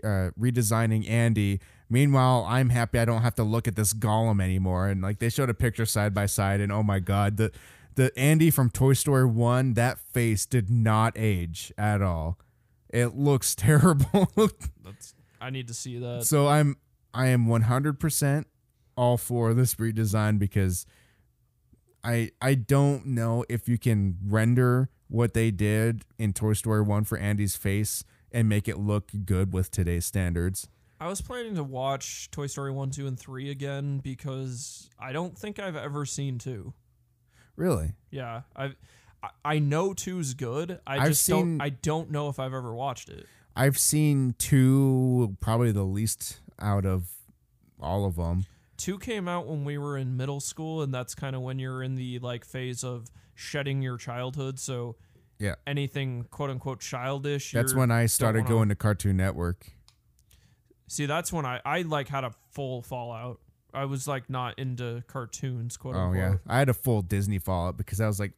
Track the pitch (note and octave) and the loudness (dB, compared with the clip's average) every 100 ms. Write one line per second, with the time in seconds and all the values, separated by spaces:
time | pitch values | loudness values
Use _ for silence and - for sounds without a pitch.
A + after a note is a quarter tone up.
0 | G#2+ G2 F2+ - A#2+ B2 G#2 A2+ A2+ A2 | 0 0 0 0 0 2 2 2 2 0
1 | G2+ A#2 A#2 G#2 G2+ G2 - - - A#2+ | 2 2 4 4 2 0 -6 -18 0 4
2 | C#3+ C3+ B2+ B2+ F2+ B2 B2+ A#2+ A#2 A#2+ | 6 6 6 4 2 2 4 2 2 2
3 | A#2 A2+ A#2 - G#2+ A#2 A#2 G2 G#2 A2 | 2 2 2 2 0 0 0 0 0 0
4 | G#2+ G#2+ A2+ G2+ F#2 F#2 F#2 F2+ G2 G2 | 2 2 2 2 2 2 2 2 0 0
5 | F#2 G#2 A#2 B2+ C3 A2 B2 G#2 A2 A2 | -2 -2 -2 0 0 0 0 0 0 0
6 | G#2 G2 G2+ - G2 G2+ G2+ G#2 G#2+ G2 | 0 2 0 0 2 2 0 0 2 0
7 | F2+ G2 G2+ G#2+ A2+ - - - - - | 2 2 2 2 -2 -2 -16 -20 -6 0
8 | C3 - C#3 D#3+ E3 C#3+ B2 - C3 C3+ | 0 4 4 6 6 4 2 4 4 4
9 | D3+ C3+ C3 A2+ A#2 B2 C3 A2+ B2 - | 4 4 4 4 2 2 2 2 0 -2
10 | - B2 A#2 G#2 - B2+ G2 A#2+ A2+ A2 | -6 0 2 0 0 0 2 2 4 4
11 | A2+ A2 A2 F#2+ E2+ E2 - - G#2+ G#2 | 2 2 0 0 -2 -8 -12 -2 0 2
12 | G2 E2 D#2+ F2 _ _ _ _ _ A#2 | 2 0 -4 -6 _ _ _ _ _ 0
13 | A#2+ G#2+ C#3+ C#3 - - G#2+ D3+ F3+ D3 | 0 2 2 2 0 0 4 6 6 6
14 | C3+ G3+ F#3 - G#3+ - - - F#2 G2 | 4 4 4 4 2 2 -10 -12 -18 -20
15 | - - _ _ B2 C3 A#2+ A#2 C3 A#2+ | -20 -20 _ _ -8 -8 -8 -10 -8 -8
16 | B2 A#2+ A2+ D3+ C#3+ D3 D3 C#3 _ _ | -8 -4 2 4 6 6 4 2 _ _
17 | _ A#2+ C3 B2 A#2 A#2 A2+ B2+ D3 C#3 | _ 0 4 4 4 4 4 4 0 0
18 | D#3+ - C#3+ C#3+ - _ _ _ _ - | -2 2 2 0 -2 _ _ _ _ 0
19 | B2 B2 - A#2+ A2+ A#2 B2+ - A2+ A2 | 2 2 0 0 2 4 2 2 -2 0
20 | A2 G#2+ G#2+ G#2+ G2+ G#2 F#2 F2+ - _ | 2 2 2 2 2 2 2 0 -6 _
21 | _ _ _ _ _ _ _ _ _ _ | _ _ _ _ _ _ _ _ _ _
22 | A#2 A#2 A2+ - C3 C#3 G#2+ C#3 C#3+ C#3 | -2 0 0 -2 0 0 4 4 4 2
23 | C3+ A#2+ A2+ A#2 - A#2+ - A#2+ B2 G#2+ | -2 -2 0 0 -2 -4 -2 0 2 2
24 | G2 F2 G2 A2 A2+ B2 B2+ B2 C3 - | 2 0 0 2 4 4 6 4 2 -4
25 | - A2+ A#2+ A2+ A2+ F#2+ G#2 G#2+ A2+ A2+ | -4 0 2 2 2 2 2 4 2 0
26 | - - G#2+ F#2+ G#2+ G#2+ A2+ G#2+ G#2 G#2 | -8 -4 -2 0 0 0 0 2 2 2
27 | G#2 A2 G2+ G#2 G2+ - G2+ G2+ G#2+ - | 0 -2 0 0 0 -2 -2 0 -2 -4
28 | - _ _ A#2+ A2 G#2 G2+ F2 G#2 G#2 | -10 _ _ 0 2 2 0 -4 -2 -2
29 | - G#2 F#2 F#2 F#2+ F#2 F#2 - F2 F2 | -4 -8 -2 0 0 0 -2 0 0 0
30 | - G2+ F2+ E2+ F2+ F#2+ - _ _ - | -2 -2 0 0 -2 -4 -10 _ _ -12
31 | D#3+ G3 - B3 A#3 F#3 C#3+ C3 C3+ C3+ | -8 -8 -8 -10 -6 -6 -6 -4 -4 -4
32 | - - - - C#3+ C#3 C#3 C3+ C3+ C#3 | -6 -12 -12 -10 -8 -6 -6 -6 -6 -6
33 | C#3 B2+ - C3 C#3 C#3 C#3 C#3 C#3+ C#3 | -8 -8 -12 -12 -10 -8 -8 -6 -4 -6
34 | C3+ C3 C#3+ C3 C3 B2 - - - - | -6 -10 -8 -8 -8 -10 -12 -16 -20 -16
35 | C3 C#3 F3+ D#3+ G#3 G#3 G3 D3+ C3 C#3+ | -10 -8 -8 -10 -12 -10 -10 -8 -8 -6
36 | C#3 - C#3 B2 C3 A#2 B2+ - _ _ | -6 -6 -6 -6 -8 -10 -12 -16 _ _
37 | _ _ _ _ _ - F3 A2+ D#2+ - | _ _ _ _ _ -4 0 0 -2 -8
38 | _ C#3 B2 A#2 - - C#3 - _ _ | _ -12 -10 -10 -12 -10 -10 -10 _ _
39 | _ _ - - D3 D#3 C#3+ D3+ G3 F#3 | _ _ -18 -8 -2 0 2 0 -2 -4
40 | - F#3 C#3+ B2+ B2 C3+ E3+ F3 - C#3 | -6 -6 -6 -6 -6 -4 -6 -10 -6 0
41 | C#3 C#3+ - F#3 F3 D#3 C#3+ C3 - D#3+ | 2 2 2 2 2 -2 -4 -4 -2 -2
42 | D3+ D3 D3 C3+ C3 C3 B2 A#2 C3+ A#2+ | -4 -4 -4 -6 -6 -6 -8 -8 -8 -8
43 | - - - _ _ - C#3 C3+ - D3+ | -14 -18 -20 _ _ 2 2 4 2 4
44 | D3+ C#3+ C3 A#2+ - C#3 C3 C3+ C3+ C3 | 4 4 0 -2 2 6 8 6 6 4
45 | B2+ B2+ A2+ F#2+ - A2+ A#2+ G#2 F#2+ G2 | 4 2 2 -2 0 2 2 2 0 -2
46 | A2 - - - - - G#2 G2+ F#2+ F#2 | -2 -4 -10 -14 -20 -6 -2 0 0 0
47 | F2+ - - _ _ _ _ - C#2+ G2 | -4 -12 -20 _ _ _ _ -12 -4 -2
48 | G2+ E2+ E2+ F2+ F#2+ _ _ - - G3 | -2 -2 -2 -2 -4 _ _ -10 -8 -8
49 | - G#3+ F3+ F3 B2+ D3+ C#3+ D3 C#3+ C#3 | -6 -6 -4 -4 -4 -6 -6 -6 -6 -4
50 | C3 B2+ C3 C#3 - - D#3+ D#3+ C#3+ B2+ | -4 -4 -4 -6 -8 -10 -8 -6 -4 -6
51 | B2 - C#3 C3 B2+ C3 C3 C3 C3 C3 | -8 -10 -8 -8 -8 -8 -8 -8 -6 -6
52 | B2+ B2 B2 A#2+ - C3 B2+ B2 B2+ B2 | -6 -8 -8 -10 -10 -10 -8 -8 -8 -10
53 | A2+ - _ - - D3 C#3 C#3 C3 A#2+ | -14 -20 _ -18 -8 -6 -2 -2 -4 -6
54 | - A#2+ B2+ C#3+ C3+ C3 - B2 A#2+ A2 | -8 -8 -6 -6 -8 -8 -8 -6 -8 -12
55 | _ _ _ - G2+ - - C#3+ C#3 C#3+ | _ _ _ -6 -6 -6 -6 -4 -4 -4
56 | C3+ B2 A#2 - C#3+ C3 - C3 - B2+ | -6 -6 -10 -8 -8 -6 -8 -10 -10 -8
57 | B2+ C#3 C#3+ C#3+ - A#2 C3 C3 B2+ A#2 | -6 -6 -4 -6 -4 -2 0 2 2 2
58 | A2+ - A#2 A2 G#2 A2+ G#2+ G2+ G#2+ G#2 | 2 2 2 2 2 2 2 2 0 0
59 | G2+ F#2+ F#2+ D2 F2 F2+ - - _ _ | 0 2 0 -2 -4 -4 -10 -20 _ _
60 | _ _ _ _ _ _ _ _ - - | _ _ _ _ _ _ _ _ -12 -6
61 | C#3+ D#3 - E3+ C3 B2 C3+ E3 E3+ D3 | -2 -2 -2 -4 -4 -6 -4 -4 -2 -4
62 | C#3 C#3 B2+ - _ - C3+ B2+ A#2+ B2+ | -2 -4 -6 -8 _ -10 -8 -8 -8 -10
63 | A#2+ A2+ B2 - _ _ _ C3+ C#3 C3+ | -10 -10 -10 -14 _ _ _ -6 -4 -4
64 | C3+ C3+ B2 C3 B2 - C3 B2 A#2+ A#2 | -6 -6 -6 -6 -6 -6 -6 -6 -8 -8
65 | - C3+ A#2 - C3+ B2 A#2+ - C3 F#2+ | -10 -12 -12 -8 -8 -6 -8 -10 -8 -4
66 | F2+ F#2 F#2 F#2+ - B2 C#3 A#2 B2 A2 | -2 0 0 -2 0 2 2 0 0 0
67 | F2 G2+ G2 G2 - F2+ F2 - - G2 | 0 -2 0 -2 -2 -2 -2 -6 -6 -2
68 | A2 G2+ G2+ | -2 -2 -6